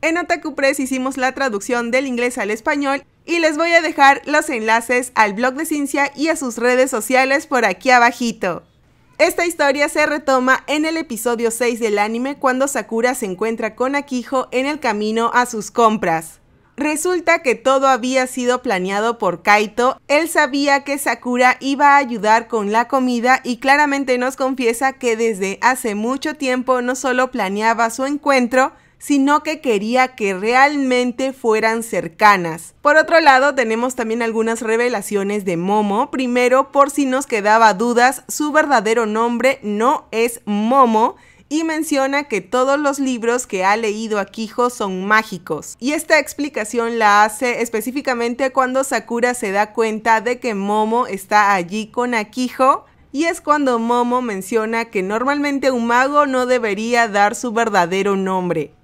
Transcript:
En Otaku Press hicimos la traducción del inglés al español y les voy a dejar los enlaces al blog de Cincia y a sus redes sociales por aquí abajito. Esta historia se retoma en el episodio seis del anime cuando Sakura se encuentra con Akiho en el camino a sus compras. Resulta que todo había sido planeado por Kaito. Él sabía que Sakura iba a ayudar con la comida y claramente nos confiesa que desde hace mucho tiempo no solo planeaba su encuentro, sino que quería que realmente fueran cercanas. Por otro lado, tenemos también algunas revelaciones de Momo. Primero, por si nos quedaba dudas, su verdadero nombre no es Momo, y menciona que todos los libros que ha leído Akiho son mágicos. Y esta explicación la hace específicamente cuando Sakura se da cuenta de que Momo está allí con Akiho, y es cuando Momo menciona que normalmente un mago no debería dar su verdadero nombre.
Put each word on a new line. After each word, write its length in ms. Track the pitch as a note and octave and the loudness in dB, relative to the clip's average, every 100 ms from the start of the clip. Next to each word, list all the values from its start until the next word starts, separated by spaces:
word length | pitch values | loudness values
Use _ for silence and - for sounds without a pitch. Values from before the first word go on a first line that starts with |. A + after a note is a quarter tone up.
En 160 | D4+ E4 | -2 -4
Otaku 360 | E4+ E4+ D#4 | -2 -4 -4
Press 240 | C4+ C4+ C4 | 0 0 0
hicimos 380 | C4 C4 B3+ C4+ | -2 -2 -4 -2
la 160 | B3+ | -4
traducción 580 | C4 C4+ A3 - A#3+ A#3 | -2 -4 -4 -2 -2 0
del 160 | B3 C#4 | -2 -2
inglés 300 | A#3+ A#3+ B3+ | -2 -2 -2
al 140 | G3+ | -4
español 540 | A3+ D#4+ D4 C#4+ C4+ - _ | -4 -2 -2 0 -4 -6 _
y 140 | - E4+ | -4 0
les 180 | D#4+ D4+ | 0 0
voy 160 | E4 | 2
a 80 | E4+ | 2
dejar 400 | D#4+ D#4 C#4 C#4 - | 2 4 6 6 2
los 240 | D4+ D4+ | 0 0
enlaces 640 | B3+ A3 A3+ A#3+ B3 B3 | -4 0 0 2 -2 -2
al 180 | - G#3+ | 0 0
blog 220 | G3 B3 | 2 -2
de 100 | B3+ | -2
Cincia 480 | D#4+ D4 C#4+ D4 C#4 | -6 -4 -4 -2 -2
y 140 | - D#4 | -2 -2
a 80 | D#4+ | -2
sus 220 | C4 A3+ | -4 -2
redes 320 | A#3+ B3+ C4 | 0 4 2
sociales 560 | B3 G#3 B3+ C4 C#4 C#4 | 0 0 2 2 0 0
por 180 | C4 | 0
aquí 240 | A3 F#3 B3+ | 0 -2 2
abajito. 760 | B3 A#3+ B3 A#3+ - F#3+ E3+ _ _ _ _ _ _ | 4 4 0 -6 -4 -6 -6 _ _ _ _ _ _
Esta 300 | E4 E4+ F4 | 0 0 -4
historia 420 | E4+ C#4+ C#4 C#4+ | 0 0 2 0
se 180 | D#4+ D4+ | 0 -2
retoma 580 | D4 C#4 C4 B3+ C4 - | -2 0 0 2 0 0
en 180 | D4 | -2
el 120 | D#4 D#4+ | -2 -4
episodio 560 | D#4+ A3 B3 A#3 A#3 | -6 -6 -4 -2 -2
seis 260 | A3+ A#3+ A#3+ | -2 -2 -2
del 220 | A3+ G#3 | -2 0
anime 360 | G#3 A3+ C4 C#4+ | 0 -2 -6 -2
cuando 300 | C4+ B3+ C4+ | -2 0 -2
Sakura 480 | B3+ G#3 A3+ A#3 | -2 -4 -2 -2
se 120 | - G#3 | -2 -6
encuentra 500 | F3+ G#3+ A3+ A3 - | -4 -4 -4 -6 -4
con 180 | B3+ | -2
Akiho 540 | C#4+ C#4 B3+ A#3 C4 B3+ | -2 -4 -8 -4 -4 -2
en 160 | B3 C4+ | -2 -2
el 140 | D4+ | -2
camino 500 | C4 G#3 G#3+ A3+ A#3 | -4 -2 -2 0 0
a 140 | A#3+ B3 | 0 -2
sus 240 | A3 G3+ | -4 -8
compras. 680 | - A#3 G#3+ F3+ D#3+ D#3+ - _ _ _ - | 2 2 2 -2 -2 -6 -20 _ _ _ -6
Resulta 640 | D4 D4+ F4+ F4+ D#4+ E4+ | -4 -2 -2 -2 0 0
que 140 | E4 | 0
todo 320 | A3+ C4 C4+ C4+ | 0 2 2 4
había 400 | B3+ B3 C4 B3+ | 2 0 0 -2
sido 340 | B3+ B3 B3 | -2 -2 -2
planeado 560 | B3 G3 F#3 G3 A3+ A#3 | 0 -2 -2 -2 -2 0
por 240 | G3 E3+ | -2 -2
Kaito. 580 | - G#3 G#3+ - B3 - _ | 2 2 2 0 0 -2 _
Él 200 | C#4+ D#4+ | 0 2
sabía 540 | E4 D4 C#4 C#4 C#4 | 0 0 0 2 0
que 160 | C4+ C#4 | 0 -6
Sakura 600 | C#4+ A#3+ A#3+ B3 B3 B3+ | -4 -4 -4 2 2 2
iba 340 | C4 C#4 C#4+ | -2 2 4
a 40 | C#4+ | 4
ayudar 500 | C#4 A#3 G#3 A3 A3+ | 2 -2 2 2 2
con 240 | A3+ G3+ | -4 0
la 160 | G#3+ A#3+ | 0 0
comida 520 | C4+ B3+ A#3+ A#3 B3+ | 0 0 0 2 0
y 140 | - A#3+ | 0 -4
claramente 600 | C4+ C#4+ D4 C#4 C4+ B3 | 2 2 4 0 0 0
nos 160 | B3 | -2
confiesa 600 | C4 C4 C4+ A#3+ A#3 C4+ | -2 -4 -2 -2 0 -2
que 220 | C4 B3 A3 | -2 -2 0
desde 440 | A3+ G3+ F#3+ G3 | 0 -2 -4 0
hace 320 | A3+ B3+ A#3+ | 0 0 -4
mucho 400 | G#3 A3 C4+ D#4 | -4 -4 -4 -6
tiempo 480 | D4+ C4+ B3+ B3+ B3+ | -6 -2 -2 0 -2
no 140 | B3 C4 | 0 -4
solo 340 | C#4 B3+ B3+ | -2 0 -2
planeaba 600 | B3+ F#3+ G3+ A3 A3+ A#3 | -2 -4 -2 0 0 -2
su 160 | A3+ C4+ | -2 -6
encuentro, 680 | D4 C#4+ C4+ B3 B3+ C4+ - _ _ | -4 2 2 4 2 0 -2 _ _
sino 460 | - C#4+ C4+ D4 | -2 2 4 2
que 180 | D4+ D#4 | 0 -6
quería 540 | C#4+ G#3 G#3+ B3 B3+ | -2 -2 0 0 0
que 180 | B3+ G#3 | 0 -4
realmente 1040 | F#3 G#3 B3 C#4 D4 C4 B3 B3 A#3+ C4 | -2 0 4 4 4 0 0 0 -2 -4
fueran 480 | C4 A#3 A3 A3 A3+ | -4 0 2 2 -2
cercanas. 920 | A3+ F#3+ E3 - G#3+ G3 E3+ D#3+ - _ | -4 -6 -6 2 4 6 2 -6 -14 _
Por 160 | D4 D4+ | 2 4
otro 240 | D#4 E4 | 4 4
lado, 340 | D#4 C4 C#4 | 6 6 4
tenemos 420 | C4+ A3+ A3+ B3 B3+ | 2 0 0 -2 -4
también 260 | A3 A3+ | -4 -2
algunas 400 | A#3 A3+ A3+ A3+ | -2 -2 -2 -2
revelaciones 840 | A3+ A3+ A#3+ A#3 G3 G3+ G3 G#3 | -2 0 0 -2 -4 -4 -2 -4
de 140 | G3 E3+ | -2 -2
Momo. 520 | F3+ G#3 G#3+ G3+ C#4 | 0 0 0 0 -2
Primero, 600 | - B3+ B3 B3 B3+ C4+ | -2 -2 0 2 2 2
por 180 | C#4+ C#4 | 2 2
si 140 | C#4 | 2
nos 220 | C4+ B3+ C#4 | -2 -2 -2
quedaba 480 | A3+ G3+ A3 A3+ | -2 2 4 4
dudas, 480 | G3 A#3+ A#3 B3 - - | 4 0 4 2 0 -10
su 220 | - D4+ | -6 -2
verdadero 540 | D4+ D4+ C4 G#3 A3+ | 0 2 2 2 0
nombre 540 | A3 G#3+ A#3 A#3+ B3+ C4+ | 0 0 -2 0 0 -2
no 460 | G#3 G#3 A#3 D4+ - | -4 -2 0 0 -4
es 300 | A3 A#3 A#3+ - | -2 -2 -4 -6
Momo, 720 | G#3 G#3+ C4+ B3+ A3 A#3+ F#4+ _ _ _ | -2 0 4 4 4 0 -2 _ _ _
y 140 | D4 | -4
menciona 600 | D#4+ D#4 D4+ C#4 C4+ C#4 C#4+ | -2 -4 -2 0 0 -2 -2
que 120 | G#3+ | -6
todos 380 | F#3 B3 B3+ C#4+ | -2 0 2 2
los 200 | D4 C#4 | 0 0
libros 480 | C4+ B3 A3+ A#3+ - | -2 -2 -2 -2 -4
que 160 | G3 | -2
ha 140 | F#3 G#3+ | 0 2
leído 420 | A3+ G#3 A3+ G#3 | 0 -4 -4 -4
Akiho 520 | G3 - A3 - B3 | -4 -8 -10 -2 -2
son 340 | A#3+ G#3 F#3 | 0 -6 -4
mágicos. 720 | F#3+ G#3+ A3 F#3 - D3+ D3+ - | 0 0 0 -10 -8 -8 -8 -8
Y 140 | B3 | -4
esta 260 | D#4 D#4 D#4 | -4 0 0
explicación 800 | D4 - C#4+ A#3+ G#3+ A#3+ A#3 A#3 | 0 -6 -8 -6 -6 -4 -4 2
la 260 | G#3+ G#3 | 4 6
hace 360 | G#3+ - B3+ G#3+ | 4 2 -4 -2
específicamente 920 | A#3 A3+ - B3+ C4+ A#3+ A#3 A#3+ C4+ | -4 -4 -4 -6 -4 -2 -4 -2 -2
cuando 320 | C4 B3+ B3+ | 0 0 0
Sakura 500 | C4+ A#3+ G#3+ A#3 B3 | -2 -4 -4 -2 -2
se 160 | B3 G#3+ | -2 -2
da 240 | G3 G#3+ | 0 -2
cuenta 480 | G#3+ A3+ G#3+ A3 A3+ | 0 -2 -2 0 0
de 180 | A3 B3 | 0 -4
que 140 | B3+ | -4
Momo 520 | G#3 G3+ G#3 G#3+ A3+ B3 | -4 -2 0 2 0 -2
está 460 | G3 - G#3 G3+ | -6 0 2 4
allí 360 | G3+ F3 G#3 G#3+ | 2 0 -6 -6
con 260 | - B3 | -4 -2
Akiho, 720 | A#3+ G#3+ - B3+ - C4 E4 - _ _ | -2 -4 -4 -6 0 2 2 -2 _ _
y 120 | C4+ | -4
es 180 | E4 F4 | -2 -2
cuando 360 | - D4 C#4 A#3+ | 0 0 2 0
Momo 440 | A3+ A#3+ A#3+ B3 | 0 0 0 0
menciona 640 | B3 G3 F#3+ A3+ A3 A3+ A#3 | -2 -6 -2 -2 -2 -4 -4
que 160 | G#3+ | -4
normalmente 680 | F#3 G#3+ B3+ C#4+ C#4+ C#4 C4+ | -2 -2 -2 -2 -2 0 0
un 160 | B3+ A#3 | 0 0
mago 380 | A#3+ C4 D4 | 2 2 2
no 220 | D4 B3+ B3 | 2 0 0
debería 600 | B3+ A3+ G3 A3 A#3+ A#3 | 0 0 -4 0 2 2
dar 280 | G3+ G3+ | 2 2
su 180 | A3+ B3 | 0 -4
verdadero 640 | A3 A#3 G3+ E3+ F#3+ G3 G3 | -2 0 2 0 0 0 0
nombre. 560 | F#3+ F#3+ F3+ E3 C#3+ _ | 0 -2 -2 -2 -4 _